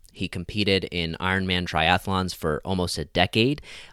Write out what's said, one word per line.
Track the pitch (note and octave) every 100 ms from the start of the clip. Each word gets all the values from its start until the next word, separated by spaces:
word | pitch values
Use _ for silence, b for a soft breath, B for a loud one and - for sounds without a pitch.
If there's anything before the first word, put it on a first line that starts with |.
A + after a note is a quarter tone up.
| - -
He | F2+
competed | F#2 E2+ G#2 G2+ G2 F2
in | F2 E2 -
Ironman | F#2 F#2+ F#2+ F2+ F2
triathlons | D#2+ D#2+ F2+ - F#2+ F2+
for | - D#2+ D2+
almost | - F2+ F2 -
a |
decade, | D2+ E2+ F2+ A2 B2 D3 B B B